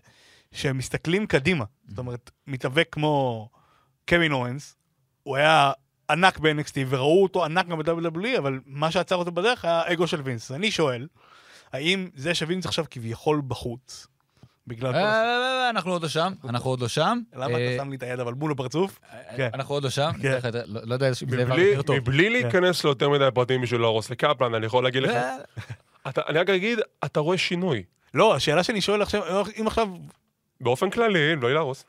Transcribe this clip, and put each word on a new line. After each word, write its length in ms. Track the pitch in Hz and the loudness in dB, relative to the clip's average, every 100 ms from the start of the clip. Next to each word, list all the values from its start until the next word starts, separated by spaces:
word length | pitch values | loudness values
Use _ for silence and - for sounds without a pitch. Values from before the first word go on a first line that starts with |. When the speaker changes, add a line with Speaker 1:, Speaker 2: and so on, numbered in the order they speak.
| - _ _ _ _ | -16 _ _ _ _
Speaker 1:
שהם 260 | - 147 131 | -6 -2 -2
מסתכלים 500 | 123 131 156 185 214 | -4 -6 -2 -2 2
קדימה. 360 | 156 139 175 | 2 2 0
Speaker 2:
Mm-hmm. 260 | 107 _ - | -2 _ -14
Speaker 1:
זאת 80 | 101 | -10
אומרת, 340 | 123 120 - - - | -10 -10 -14 -20 -12
מתאבק 400 | 135 139 139 165 | -6 -2 0 0
כמו 580 | 151 151 143 131 113 107 _ _ _ _ _ - | 0 0 0 0 -4 -10 _ _ _ _ _ 0
קווין 220 | 175 165 | 2 4
אורנס, 440 | 135 123 135 - _ _ _ _ _ | 0 -2 -6 -12 _ _ _ _ _
הוא 120 | - 135 | -4 2
היה 340 | 151 156 139 139 _ _ - | 6 6 6 2 _ _ -2
ענק 300 | 151 196 165 | 4 4 4
ב-N 260 | 156 151 143 | 2 2 -2
X 40 | |
T 60 | 143 131 | -4 -2
וראו 340 | 131 143 180 | 0 4 6
אותו 220 | 190 185 160 | 4 2 0
ענק 220 | 170 175 | 0 -2
גם 120 | 160 | -2
ב-W 120 | 156 165 170 160 | -2 -2 -4 -4
W 200 | 220 233 | -2 0
E, 20 | |
אבל 220 | 139 135 139 | 0 -4 -8
מה 260 | 139 160 | -4 -2
שעצר 240 | 175 175 185 | 0 0 -2
אותו 160 | 175 | -2
בדרך 340 | 170 208 247 170 | 0 0 0 0
היה 160 | 170 | 0
האגו 260 | 165 170 175 | 0 0 0
של 140 | 170 | 0
וינס. 300 | 131 117 - | -4 -6 -8
אני 200 | 135 208 | -4 -2
שואל, 360 | 180 147 120 117 _ _ - - - _ | 0 0 0 -8 _ _ -20 -20 -20 _
האם 360 | 131 160 190 185 135 | -4 0 0 -4 -6
זה 200 | 147 170 | -4 -2
שווינס 300 | 160 185 170 | -2 -4 -4
עכשיו 200 | 135 151 | -4 -6
כביכול 500 | 127 113 113 156 151 135 | -8 -8 -4 0 0 -2
בחוץ, 600 | 117 123 120 - - - _ _ _ - _ - | -6 -8 -10 -16 -20 -20 _ _ _ -20 _ -14
בגלל 240 | 113 127 | -6 -2
כל 60 | 139 | 0
Speaker 2:
אה, 120 | 208 | 2
Speaker 1:
הס- 60 | 220 | 2
Speaker 2:
אה, 480 | 233 240 254 262 247 | 2 0 0 0 0
אה, 40 | |
אנחנו 220 | 220 175 | -2 -2
עוד 100 | 175 | -2
לא 40 | 160 | -2
שם, 240 | 160 180 190 127 | -2 -2 -4 -6
אנחנו 200 | 120 131 | -4 -2
עוד 120 | 127 | -2
לא 60 | 120 | -2
שם. 320 | - 170 240 220 | 0 0 0 -6
Speaker 1:
למה 120 | 127 127 | -8 -4
אתה 120 | 120 | -2
Speaker 2:
אה, 180 | 123 127 | -2 -2
Speaker 1:
שם 120 | 139 | -6
לי 60 | 135 | -8
את 80 | |
היד 160 | 123 127 | -6 -6
אבל 140 | 120 | -6
מול 180 | 127 156 | -4 -4
הפרצוף? 480 | 135 127 151 190 - - | -2 -2 -2 -2 -4 -20
Speaker 2:
אה, 240 | 113 - 123 | -20 -10 -4
Speaker 1:
כן. 120 | 123 | -2
Speaker 2:
אנחנו 220 | 127 135 143 | -4 -4 -2
עוד 80 | |
לא 60 | 139 | -2
שם, 220 | 139 151 - | 0 0 0
Speaker 1:
כן. 180 | 135 131 123 117 110 | 0 0 -2 -6 -6
Speaker 2:
לא, 140 | 104 | -8
לא 100 | 113 | -4
יודע 140 | 127 135 | 0 2
אם 40 | |
זה 120 | 123 135 | 0 -2
Speaker 3:
מבלי, 360 | 123 123 131 | 0 2 4
Speaker 2:
יותר 200 | 196 139 | 4 4
טוב. 140 | 143 139 | 2 0
Speaker 3:
מבלי 300 | 120 135 202 | 2 2 4
Speaker 1:
כן. 60 | |
Speaker 3:
להיכנס 520 | 247 120 185 180 170 | 2 2 4 4 2
ליותר 260 | 156 131 143 | 0 2 2
מדי 180 | 143 135 | 4 4
פרטים 280 | 120 123 127 | 2 2 0
בשביל 200 | 120 117 | 0 2
להרוס 280 | 117 110 - | 2 2 -2
לקפלן, 440 | 123 151 135 123 113 | 0 0 2 0 0
אני 100 | 110 | 0
יכול 180 | 127 | 2
להגיד 200 | 127 127 | 2 2
לך, 80 | 135 | 0
Speaker 2:
אה. 240 | 240 254 262 - - - - _ _ - | 0 -2 -8 -12 -16 -14 -16 _ _ -6
Speaker 3:
אתה, 140 | - 151 | -4 0
אני 100 | 151 | 0
רק 100 | 185 | 2
אגיד, 300 | 190 208 233 - _ 147 | 2 0 -2 -4 _ -4
אתה 140 | 165 | 0
רואה 180 | 151 180 | 0 0
שינוי. 460 | - 175 185 117 90 _ _ | 0 -2 0 -2 -4 _ _
Speaker 1:
לא, 220 | 135 214 147 | 4 6 4
השאלה 280 | 151 151 | 2 2
שאני 180 | 175 220 | 2 0
שואל 200 | 185 208 | 0 0
עכשיו, 220 | 190 208 165 190 202 220 | 0 -2 -2 -2 -2 -4
אם 80 | 220 | -2
עכשיו 220 | 226 214 175 147 - _ _ _ - | 0 -2 -6 -16 -20 _ _ _ -4
Speaker 3:
באופן 280 | 123 127 185 | -2 0 0
כללי, 460 | 233 226 180 147 160 | 0 2 2 2 2
לא 180 | 120 | 0
להרוס. 320 | 147 147 135 | 0 -2 -6